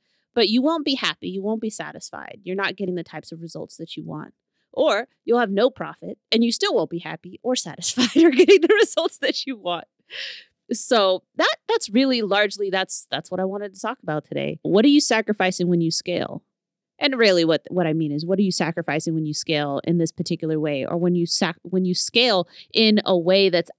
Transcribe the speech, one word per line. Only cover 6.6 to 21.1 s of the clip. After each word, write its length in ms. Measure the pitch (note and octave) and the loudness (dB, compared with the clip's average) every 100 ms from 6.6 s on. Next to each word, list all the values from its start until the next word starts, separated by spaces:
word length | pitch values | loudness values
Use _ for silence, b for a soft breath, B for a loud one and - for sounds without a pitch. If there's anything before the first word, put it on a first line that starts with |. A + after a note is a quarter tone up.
| G4+ B3+ | 0 0
won't 140 | - | -2
be 100 | E3+ | -6
happy 400 | D#3+ D#3+ F3+ - | -10 -12 -16 -8
or 140 | B3+ B3+ | -4 -4
<laughs> 0 | |
satisfied 600 | E3+ F3 - B3 B3 D4 | -6 -8 -4 -2 2 4
or 100 | E4 | 6
getting 300 | B3+ F4 F#4+ | 6 8 6
the 120 | E4+ G#4 | 6 4
results 360 | - - E4 - | 2 0 -4 -4
that 280 | - - C4+ | -4 -4 -8
you 80 | A3 | -8
want. 280 | F3 E3+ - _ B B B B B _ - | -6 -6 -8 _ B B B B B _ -8
So 520 | A#3+ - A#3 F#3+ F#3 - - | -6 0 2 4 0 -4 -2
that, 180 | G#4 - - | 0 0 -2
that's 220 | A4+ - | -2 0
really 320 | A3 C4+ A#3+ | 2 2 2
largely, 480 | G3+ G3+ G#3 G3+ G3 | 2 2 0 -2 -4
that's, 380 | F#3+ F#3+ - - | -2 -2 -6 -6
that's 220 | C#3 - | -8 -6
what 80 | F#3 | -4
I 60 | F#3+ | -4
wanted 280 | G3+ G3+ | -6 -10
to 60 | F#3+ | -8
talk 180 | A3 C4 | -8 -8
about 220 | E3 D3+ - | -6 -6 -6
today. 340 | C#3+ C#3+ D#3 | -6 -6 -6
What 240 | D#3 F#3+ C#4+ | 2 4 6
are 40 | |
you 120 | C#4+ | 6
sacrificing 640 | - A3 G#3+ G#3 F#3 F#3 F3 | 4 0 0 0 0 0 0
when 140 | F3 | 2
you 80 | E3 | 0
scale? 540 | - F3+ F3 - - - _ _ _ _ - | -2 -4 -4 -6 -10 -16 _ _ _ _ -6
And 180 | D4 B3+ | -2 2
really 280 | G#3+ F3+ E3 | 4 4 4
what, 180 | D3+ - | 0 -2
what 180 | F3+ E3 | -2 0
I 60 | |
mean 180 | D#3+ D3+ | 0 -2
is, 160 | D3 E3+ | -4 -2
what 100 | F#3+ | 0
are 60 | |
you 80 | G3 | 0
sacrificing 640 | - D#3+ E3 E3 D3+ E3+ D#3+ | 0 -2 -4 -4 -4 -2 -2
when 100 | D3+ | -4
you 80 | |
scale 480 | D3 - D3+ C#3+ C#3 - | -4 -2 -2 -2 -2 0
in 120 | E3+ | 0
this 140 | E3 | 0
particular 480 | - E3+ E3 D#3 D#3 | -2 -2 -2 -2 -2
way? 260 | D3+ C#3 - | -2 -4 -4
Or 120 | E3+ | 0
when 180 | F3+ | 2